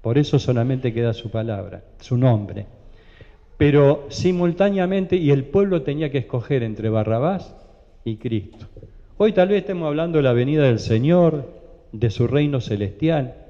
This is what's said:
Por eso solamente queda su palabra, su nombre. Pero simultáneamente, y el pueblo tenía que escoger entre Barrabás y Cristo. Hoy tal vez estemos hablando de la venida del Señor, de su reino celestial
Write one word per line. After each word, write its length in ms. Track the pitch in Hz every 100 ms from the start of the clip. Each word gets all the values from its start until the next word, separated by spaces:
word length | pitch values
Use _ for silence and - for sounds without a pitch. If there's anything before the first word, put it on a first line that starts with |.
Por 180 | 113 123
eso 220 | 147 143
solamente 520 | - 123 120 131 127
queda 200 | 113 117
su 180 | 113 107
palabra, 540 | 113 113 101 98 92 - -
su 160 | - 123
nombre. 500 | 131 113 98 98 101 - - - - - - - _ -
Pero 500 | 147 147 139 147 -
simultáneamente, 1040 | - 180 180 175 170 202 196 180 196 190
y 160 | 185 156
el 140 | 143
pueblo 380 | 127 196 202 180
tenía 280 | 135 143 156
que 80 | 135
escoger 460 | 123 127 113 139
entre 240 | 113 107 110
Barrabás 680 | 110 107 113 147 190 - - - - _ -
y 120 | - 110
Cristo. 500 | 123 113 87 - - - - - - -
Hoy 140 | 214
tal 160 | 202 185
vez 100 | 208
estemos 280 | 190 185 160
hablando 300 | 147 170 160
de 80 |
la 80 | 135
venida 320 | 120 127 151
del 160 | 139 113
Señor, 680 | 95 113 135 180 170 156 135 - - - -
de 180 | 110 117
su 160 | - 120
reino 340 | 139 147 135
celestial 760 | 104 104 101 95 156 160 127 -